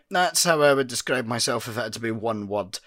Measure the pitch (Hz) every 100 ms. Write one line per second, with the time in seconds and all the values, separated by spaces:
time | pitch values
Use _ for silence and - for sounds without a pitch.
0 | - 185 180 165 175 156 147 139 127 120
1 | - 131 113 117 - 117 120 113 113 110
2 | 113 110 113 110 101 101 92 -